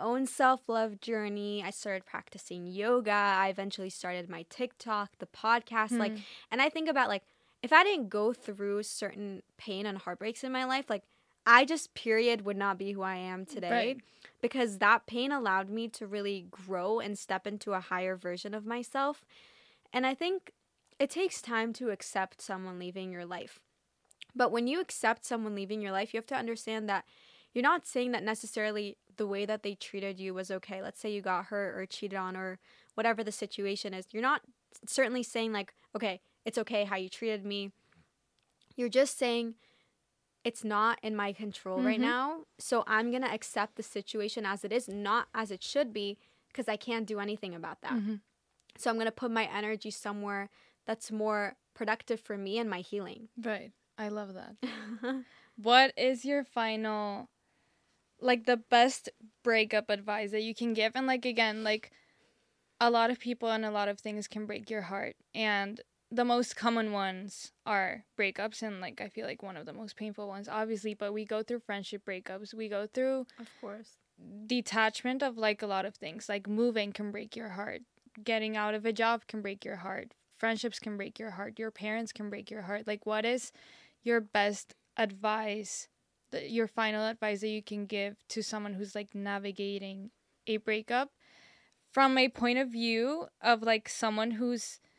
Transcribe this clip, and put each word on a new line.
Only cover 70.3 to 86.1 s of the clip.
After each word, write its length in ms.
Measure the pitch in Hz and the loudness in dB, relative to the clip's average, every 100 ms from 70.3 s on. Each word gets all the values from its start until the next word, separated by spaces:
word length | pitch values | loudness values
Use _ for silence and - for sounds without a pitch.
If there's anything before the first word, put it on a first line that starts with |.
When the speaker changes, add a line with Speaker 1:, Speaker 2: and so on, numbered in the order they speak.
| 196 208 | -10 -6
Speaker 2:
obviously, 460 | 214 220 214 220 | -2 -2 -2 -4
but 180 | 208 202 | -4 -4
we 120 | 214 | -4
go 180 | 208 214 | -2 -2
through 160 | - 240 | -2 -4
friendship 460 | - 202 190 202 | -4 -6 -6 -8
breakups. 500 | - 185 190 190 208 | -8 -8 -8 -10 -10
We 140 | 220 220 | -8 -4
go 180 | 202 208 | -4 -2
through 400 | 254 262 262 247 - | 0 2 0 -4 -12
Speaker 1:
Of 120 | 226 - | -18 -14
course. 360 | 208 208 226 _ _ - 175 208 214 | -14 -14 -18 _ _ -20 -18 -12 -2
Speaker 2:
detachment 800 | 247 - 220 220 - 247 262 | -2 2 4 4 2 -2 0
of, 120 | 277 226 | 0 2
like, 240 | 214 208 | 0 0
a 60 | 214 | -2
lot 180 | 190 190 | -2 -4
of 100 | - | -6
things. 320 | - 165 - | -10 -8 -4
Like, 180 | 202 202 | -4 0
moving 460 | 214 240 220 202 | 2 2 2 -2
can 180 | 202 208 | -4 -6
break 240 | 208 220 | -8 -10
your 140 | 226 226 | -10 -10
heart. 340 | 185 208 - 240 _ _ - | -8 -8 -8 -12 _ _ -8
Getting 340 | 214 220 220 214 | 0 0 2 0
out 180 | 214 | 0
of 120 | 214 226 | 0 0
a 60 | |
job 340 | 220 226 233 - | 2 2 2 -2
can 160 | 220 | -6
break 220 | 202 202 | -6 -6
your 120 | 196 202 | -8 -8
heart, 360 | 185 190 - _ _ - | -8 -8 -10 _ _ -2
friendships 400 | 226 226 240 - | 0 0 -2 -4
can 180 | 220 202 | -6 -6
break 220 | 190 - | -8 -8
your 140 | 220 | -10
heart, 260 | 185 208 220 | -8 -8 -6
your 120 | 220 | -8
parents 420 | - 214 220 226 | -6 -4 -2 -4
can 180 | - 208 | -6 -8
break 200 | 202 202 | -8 -8
your 120 | 214 | -10
heart. 240 | 185 202 220 | -6 -4 -4
Like, 180 | 208 | -4
what 200 | 214 214 | 0 0
is 280 | 226 254 - - - - - _ | 2 0 -2 -14 -20 -20 -20 _
your 180 | 233 233 | 2 2
best 540 | 208 208 202 202 - - _ - | 4 2 2 0 -8 -20 _ 0
advice, 920 | 214 196 214 220 214 208 196 - - _ _ | 0 2 0 0 0 -4 -6 -10 -12 _ _